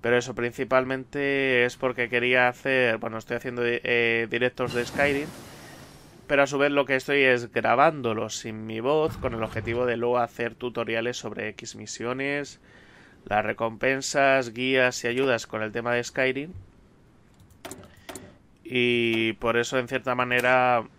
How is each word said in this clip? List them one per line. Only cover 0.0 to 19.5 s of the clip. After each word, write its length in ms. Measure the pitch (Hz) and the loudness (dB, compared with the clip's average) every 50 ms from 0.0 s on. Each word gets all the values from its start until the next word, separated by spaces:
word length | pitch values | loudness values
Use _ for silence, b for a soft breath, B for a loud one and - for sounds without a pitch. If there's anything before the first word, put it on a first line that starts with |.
Pero 160 | - 117 120 | 0 2 2
eso, 180 | 123 120 127 113 | 2 0 -2 -6
principalmente 1300 | 107 120 120 120 - 131 110 135 131 127 131 135 131 131 131 - 147 139 139 139 139 135 135 127 123 120 | -4 -4 -4 -4 -6 -4 2 2 2 2 0 -4 -6 -6 -8 -6 -4 -2 0 0 0 2 2 4 4 4
es 120 | 123 - | 2 0
porque 320 | - - 127 120 123 120 113 | -2 -2 -2 0 -2 -4 0
quería 400 | 123 120 120 123 127 127 127 123 | 0 0 2 4 4 4 4 4
hacer, 500 | 123 - - 139 135 131 127 117 113 110 | 2 0 -2 0 2 4 4 2 2 -2
bueno, 200 | 113 113 110 113 | -4 -6 -8 -8
estoy 180 | - - 120 | -8 -6 -8
haciendo, 260 | 117 - 131 120 120 120 | -6 -6 -6 -4 -2 0
eh, 640 | 120 120 120 - 127 120 120 117 117 117 113 117 107 | 0 0 -2 0 0 2 2 2 2 2 0 0 -2
directos 460 | 113 120 123 123 - - 127 120 - | -2 0 0 0 0 -2 -6 -2 -2
de 100 | 123 120 | -4 -4
Skyrim. 440 | 117 - 131 143 143 143 139 147 175 - - B B B B B B B B B B B B - - - - - - | -4 0 0 2 2 2 0 -4 -6 -10 -16 B B B B B B B B B B B B -20 -20 -20 -20 -4 0
Pero 160 | 147 143 139 | 2 2 4
a 20 | |
su 100 | 131 143 | 2 2
vez 140 | 139 143 147 | 2 2 4
lo 160 | 143 143 139 | 4 2 2
que 100 | 139 139 | 2 2
estoy 280 | 131 - - 143 143 135 | 0 0 2 2 4 6
es 280 | 131 127 123 120 113 | 6 6 4 2 -2
grabándolo 800 | - 117 110 110 117 123 143 165 156 147 123 117 110 107 113 107 | -4 -2 2 2 4 6 6 4 4 2 -2 -2 0 -2 -4 -4
sin 340 | - - - 117 110 107 110 | -6 -8 -8 -10 -10 -10 -10
mi 160 | 110 110 110 | -8 -8 -4
voz, 380 | 113 135 151 156 151 160 - - | -2 0 2 2 0 0 -4 -4
con 160 | - 131 117 | -6 -6 -4
el 80 | 113 | -4
objetivo 420 | 113 110 - 110 104 117 117 120 123 | -6 -4 -6 -6 -6 -4 -2 -2 0
de 140 | 123 117 117 | 0 0 0
luego 180 | 117 120 123 | 0 0 2
hacer 380 | 123 120 117 - - 120 117 113 | 0 0 -2 -4 -6 -6 -6 -6
tutoriales 640 | _ 127 123 110 120 117 110 113 113 113 120 123 - | _ -8 -6 -4 -4 -4 -2 -2 -2 -2 -4 -6 -6
sobre 300 | - 120 107 - 104 110 | -8 -10 -8 -6 -8 -8
X 280 | 104 - - 110 - | -8 -10 -14 -14 -14
misiones, 840 | 107 107 110 - - 110 120 127 131 135 139 143 143 143 135 - - B B B B B B B B B B B B - | -14 -12 -12 -10 -8 -6 -6 -4 -4 -4 -4 -4 -6 -6 -8 -14 -20 B B B B B B B B B B B B -8
las 180 | - 101 107 107 | 0 0 0 2
recompensas, 1080 | 107 107 - 113 113 113 104 - 131 135 135 135 - - 147 139 135 135 135 127 117 110 | 0 -2 -2 -2 -4 -2 0 0 0 0 0 -2 -2 2 4 4 6 6 4 2 -2 -4
guías 500 | 120 127 131 135 131 127 127 123 - - | -4 0 2 4 4 4 2 0 -2 -4
y 40 | 120 | -2
ayudas 380 | 120 127 135 135 120 113 - | 0 2 2 2 2 0 -2
con 160 | - - 110 | -6 -6 -6
el 100 | 107 107 | -6 -4
tema 200 | 104 117 117 120 | -4 -4 -2 0
de 120 | 120 120 120 | 0 0 -2
Skyrim. 480 | - - 139 131 131 127 135 143 165 185 - - - - - - _ _ _ _ _ _ _ _ _ _ _ - _ - - _ - - - B B B B B B B B B B B B _ _ _ _ _ | -4 -2 -2 0 0 0 -2 -6 -8 -12 -16 -18 -18 -20 -20 -20 _ _ _ _ _ _ _ _ _ _ _ -20 _ -20 -18 _ -16 -16 -16 B B B B B B B B B B B B _ _ _ _ _
Y 720 | - 131 127 120 123 120 120 117 117 113 113 113 110 107 | -4 0 0 2 2 2 2 2 2 2 2 0 0 -2
por 240 | - - 117 | -2 -2 0